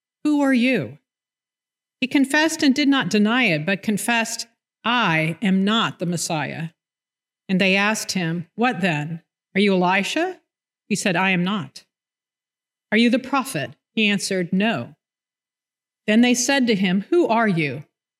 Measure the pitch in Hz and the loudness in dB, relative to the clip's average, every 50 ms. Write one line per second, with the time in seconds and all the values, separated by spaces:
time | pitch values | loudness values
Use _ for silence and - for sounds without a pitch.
0 | _ _ _ _ - 302 294 285 285 269 269 247 226 262 262 208 135 107 139 - | _ _ _ _ -2 0 0 2 2 2 2 2 2 2 0 0 -2 -6 -10 -16
1 | _ _ _ _ _ _ _ _ _ _ _ _ _ _ _ _ _ _ _ _ | _ _ _ _ _ _ _ _ _ _ _ _ _ _ _ _ _ _ _ _
2 | - 254 - 294 269 262 269 302 311 320 320 311 320 285 254 285 294 277 277 269 | -6 -2 0 0 0 2 2 2 0 0 0 0 2 2 2 2 2 2 2 2
3 | 254 170 214 214 208 214 233 254 254 214 165 151 151 170 196 185 - - 214 190 | 0 0 0 2 2 2 2 2 2 2 0 0 0 -2 -4 -4 -2 -4 -4 -2
4 | - - 240 233 226 226 - - - - _ _ _ _ _ _ - 220 240 247 | -2 -2 -2 -2 -2 -4 -6 -10 -12 -14 _ _ _ _ _ _ -4 -2 0 0
5 | 226 185 160 160 156 160 165 - - 190 190 190 190 202 220 233 208 160 - - | 2 2 2 2 0 -2 -2 -2 0 0 2 2 2 0 0 0 -2 -2 -4 -6
6 | - 170 175 160 - - 175 151 139 143 143 - 165 165 - _ _ _ _ _ | -6 -4 -4 -4 -4 -4 -4 -4 -6 -6 -8 -8 -10 -10 -12 _ _ _ _ _
7 | _ _ _ _ _ _ _ _ _ - 196 180 202 190 185 196 202 208 220 214 | _ _ _ _ _ _ _ _ _ -2 0 2 2 2 2 2 2 0 -2 -4
8 | - - - 185 175 165 165 180 165 - _ - 226 254 240 165 180 185 160 147 | -4 -6 -4 -4 -2 -2 -4 -6 -8 -10 _ -2 -2 -2 -2 -2 -2 -2 -2 -2
9 | 147 156 165 165 - _ _ _ _ _ - 190 202 202 190 185 180 175 185 196 | -4 -6 -8 -12 -14 _ _ _ _ _ -2 0 2 2 2 2 2 2 2 0
10 | 190 - - 311 330 370 359 - _ _ _ _ _ _ _ _ _ - 214 185 | 0 -2 -2 -4 -4 -4 -6 -10 _ _ _ _ _ _ _ _ _ -6 -4 -2
11 | - 208 175 170 190 190 190 175 175 185 208 208 147 135 - - - _ _ _ | -2 -2 0 0 0 0 0 0 0 -2 -4 -4 -6 -10 -14 -20 -20 _ _ _
12 | _ _ _ _ _ _ _ _ _ _ _ _ _ _ _ _ _ _ - 220 | _ _ _ _ _ _ _ _ _ _ _ _ _ _ _ _ _ _ 2 4
13 | 233 240 220 254 262 - - 277 240 - - 156 135 117 123 _ _ _ _ - | 4 4 4 0 0 -2 -2 -2 -2 -4 -6 -8 -8 -8 -10 _ _ _ _ 0
14 | 220 208 208 190 - - 196 185 180 165 - 185 202 226 214 143 120 - 147 _ | 2 2 2 0 -2 -2 -2 -2 -2 0 0 0 0 0 0 -2 -6 -8 -14 _
15 | _ _ _ _ _ _ _ _ _ _ _ _ _ _ _ _ _ _ _ _ | _ _ _ _ _ _ _ _ _ _ _ _ _ _ _ _ _ _ _ _
16 | _ - 214 226 240 247 247 240 - - 277 277 254 226 220 185 202 185 180 202 | _ 2 4 4 4 4 4 2 0 0 0 2 2 2 2 2 2 2 0 0
17 | 190 - - 349 330 - 226 226 233 214 185 165 156 143 123 147 151 - _ _ | 0 0 2 2 2 2 2 2 2 2 2 0 0 -2 -4 -8 -12 -16 _ _
18 | _ _ _ _ | _ _ _ _